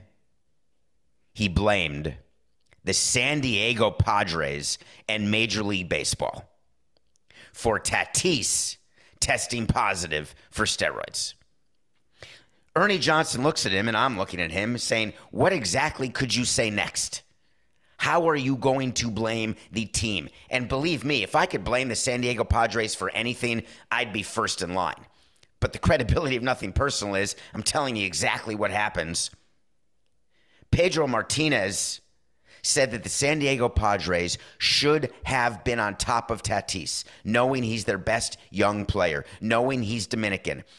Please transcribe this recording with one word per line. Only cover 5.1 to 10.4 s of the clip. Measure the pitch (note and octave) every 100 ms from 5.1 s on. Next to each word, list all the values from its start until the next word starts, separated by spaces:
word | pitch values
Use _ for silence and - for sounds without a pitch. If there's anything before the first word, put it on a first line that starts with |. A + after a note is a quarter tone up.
| G#2+ G#2
Major | A2 A2+ G2+
League | G2+ G2 F2
Baseball | D#2 C2+ - - - - _ _ _ _ _ _ _ _ - -
for | - A#2 G2+
Tatis | - G#2+ F2 - F#3 D3 - - - - _ _ - _
testing | - B2+ - A#2+ A2
positive | - G#2+ F#2+ E2+ D2+ D2+ -